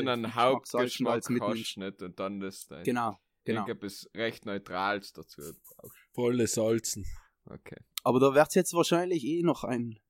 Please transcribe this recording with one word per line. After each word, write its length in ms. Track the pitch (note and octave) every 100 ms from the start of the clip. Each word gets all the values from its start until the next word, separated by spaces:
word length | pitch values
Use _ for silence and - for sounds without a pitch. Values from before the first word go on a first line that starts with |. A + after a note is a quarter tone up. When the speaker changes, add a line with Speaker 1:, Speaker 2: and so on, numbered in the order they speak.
Speaker 1:
viel 60 | C3+
Speaker 2:
einen 140 | A#2+
Speaker 1:
Geschmack 440 | A2+ A2+ B2 C3 -
salzen 400 | A#2+ B2 - B2
Speaker 2:
Hauptgeschmack 60 |
Speaker 1:
als 160 | A#2 -
mit 120 | A#2+
Speaker 2:
hast 320 | G#2 A2+ A2+ -
Speaker 1:
dem 80 |
Speaker 2:
nicht 180 | G2 -
und 180 | F2+ F2+
dann 200 | F#2+ G2+
das, 320 | F#2+ - -
äh, 120 | C#2+
Speaker 1:
Genau, 360 | F2+ B2 A#2 G2 _ _ -
genau. 160 | A2+
Speaker 2:
irgendetwas 480 | G2+ A2 G2+ - - -
recht 300 | A2+ A2+ A2
Neutrales 680 | G2+ G2 F2+ G2 G#2 -
dazu 280 | - D#2+ - D2 E2
brauchst. 340 | - - - - _
Speaker 3:
Volle 340 | - B2 B2 A2
Salzen. 580 | - A2 A2+ - - G2 - - _ -
Speaker 2:
Okay. 320 | - - - _ -
Speaker 1:
Aber 160 | B2 B2
da 140 | C3+
wird's 220 | C3+ D3+ F#3+
jetzt 180 | F3
wahrscheinlich 500 | E3+ D#3+ E3+ F3+ E3+
eh 200 | B2 E3+
noch 200 | E3+ -
ein, 340 | - B2 A#2+ A2